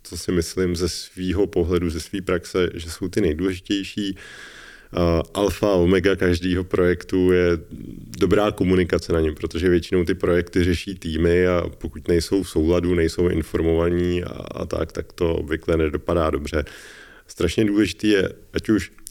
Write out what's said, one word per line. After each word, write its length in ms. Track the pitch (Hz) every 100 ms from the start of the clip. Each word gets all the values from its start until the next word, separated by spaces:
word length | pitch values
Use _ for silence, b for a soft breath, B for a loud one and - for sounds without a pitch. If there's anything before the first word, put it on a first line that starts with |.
co 140 | - 87
si 140 | -
myslím 440 | 90 82 - 92 85
ze 140 | 87
svýho 580 | - - - 90 87 95
pohledu, 420 | - 82 90 85
ze 100 | 82
svý 220 | - 101
praxe, 480 | 92 90 - 95 87
že 160 | 87 82
jsou 180 | - 92
ty 140 | 107
nejdůležitější. 960 | 98 78 95 90 - 101 95 - 101 92 B B B B B B B
A 280 | - 85 82 73
alfa 340 | - 101 87 104
a 80 | 95
omega 400 | 85 95 95 92
každého 480 | 92 85 92 90
projektu 680 | 92 - 90 87 - 95 90
je 280 | 90 87 85 - - - - - -
dobrá 320 | 98 104 104
komunikace 640 | 101 90 92 87 87 -
na 60 | 85
něm, 160 | 80 76
protože 340 | 80 80 90
většinou 340 | 87 82 92 85
ty 80 |
projekty 500 | 92 90 87 85 95
řeší 320 | 87 87 - 95
týmy 520 | 82 78 85 87 90
a 160 | 87 82 -
pokud 300 | 80 - -
nejsou 360 | 87 - 98
v 60 | 90
souladu, 460 | 85 78 87 87 87
nejsou 320 | 82 - 87
informovaní 920 | 87 78 85 82 82 85 87 90 87
a, 40 | 87
a 360 | 58 - - 87
tak, 260 | - 82
tak 220 | - -
to 220 | - 85 82
obvykle 420 | 78 78 - 82
nedopadá 520 | 78 76 - 85 78
dobře. 360 | 69 73 80 69 B B B B B B
Strašně 380 | - 85 101 107
důležitý 440 | 101 104 - 107
je, 200 | 101 90 - -
ať 160 | - -
už 220 | 107 - - -